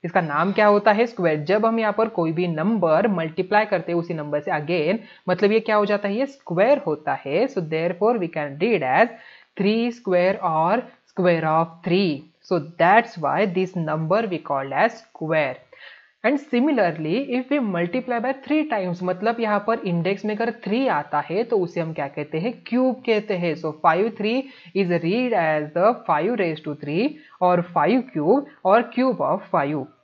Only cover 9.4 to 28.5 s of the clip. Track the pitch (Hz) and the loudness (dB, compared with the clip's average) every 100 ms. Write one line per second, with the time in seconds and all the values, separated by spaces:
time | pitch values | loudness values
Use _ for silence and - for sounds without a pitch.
9.4 | _ - 196 226 240 233 196 180 185 190 | _ -2 0 2 -2 -4 0 2 2 0
10.4 | 185 160 165 233 - - _ - 175 165 | 0 0 2 0 -4 -20 _ 0 2 2
11.4 | 160 160 165 - 185 180 190 139 - _ | 2 0 0 -4 0 2 2 -2 -10 _
12.4 | - 175 147 - 170 214 233 - 143 147 | -4 -2 -2 2 6 6 2 -4 -2 0
13.4 | 208 180 185 180 156 156 160 202 220 165 | 0 0 -2 -4 -4 -4 0 0 0 -6
14.4 | - 139 139 135 226 - _ - 160 160 | -4 -4 -2 0 0 -2 _ -10 -2 0
15.4 | 139 127 _ - - - _ _ 214 285 | 0 -4 _ -20 -20 -20 _ _ -2 -2
16.4 | - 240 285 294 180 160 156 214 277 247 | 0 0 2 2 0 0 -4 -4 -2 -4
17.4 | 254 294 220 175 175 254 254 240 247 269 | -2 -2 0 -2 -2 -4 -4 -4 -4 -6
18.4 | - 311 311 220 180 175 185 180 214 233 | -2 -2 0 -2 -4 -4 -4 -2 -2 -2
19.4 | 226 208 208 233 196 170 170 196 208 214 | 0 0 0 -2 -2 -2 -2 -2 -4 -2
20.4 | 226 220 - 226 262 156 147 147 - 180 | -4 -4 -4 0 0 -2 -2 -4 -2 -4
21.4 | 233 208 175 170 160 160 139 - 147 160 | 0 0 0 -4 -6 -6 -6 -6 -6 -4
22.4 | 220 233 - 240 254 254 - 220 214 185 | -4 -8 -4 0 0 -2 0 -2 0 -2
23.4 | 175 151 156 151 170 165 220 208 208 254 | -2 -2 -6 0 2 2 0 -2 -2 -2
24.4 | 269 - - 196 185 170 160 220 254 214 | -6 -16 -6 -2 2 0 0 0 0 2
25.4 | 160 156 151 170 202 233 - 151 180 240 | 2 0 -2 2 2 2 0 0 0 0
26.4 | 175 156 - 147 143 160 277 - - - | -2 -4 -8 -8 -4 -2 -2 -4 -20 -2
27.4 | 180 180 175 165 160 247 233 156 151 262 | 2 2 0 0 2 2 0 -2 2 2
28.4 | 277 | 0